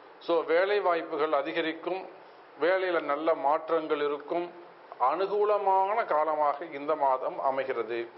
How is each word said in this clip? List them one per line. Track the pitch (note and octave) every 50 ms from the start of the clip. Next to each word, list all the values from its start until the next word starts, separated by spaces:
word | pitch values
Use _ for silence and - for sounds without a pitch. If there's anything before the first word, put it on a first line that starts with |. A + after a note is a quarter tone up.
| - - - -
So, | - - E3+ E3 D3
வேலை | C#3 D#3 E3+ F#3+ G3 G#3 G#3
வாய்ப்புகள் | F#3+ F3+ E3+ E3+ D#3 D#3+ D#3+ D3 D3 D#3 D#3
அதிகரிக்கும், | C#3+ C#3 D#3+ D#3+ E3 D#3+ D#3+ D#3 - - E3+ F3 F#3+ - - - - - - - - - - - -
வேலையில | C#3+ E3+ F#3+ F#3+ F#3 F#3 F3 E3
நல்ல | D3+ D3 C#3+ D3 D#3+ E3 D#3+
மாற்றங்கள் | D3+ C3 C#3 D3+ D#3+ D#3+ - E3 E3 D#3 D3+ D#3 D3
இருக்கும், | D3 C#3+ D3 D3 D3 - E3+ E3+ F3 F3 - - - - - - - - - -
அனுகூலமான | - B2+ D3+ F3 G3 G3 G3 G#3 G#3 G3+ G#3 G3+ G3+ F#3+ F#3+ F#3+ F#3+ G3 G#3 A#3 A3
காலமாக | - F3+ D3 D#3 D#3+ D#3 D3+ D3+ D3 C#3 C#3+ F3
இந்த | E3 D3+ C#3 C#3+ D3 D#3
மாதம் | D3 C#3+ C3+ C3 C3 - - F3 E3+
அமைகிறது | - C3+ C3 C3+ C3+ C3 B2+ A#2+ A2+ G#2+ A#2+ A#2 A#2 A#2 -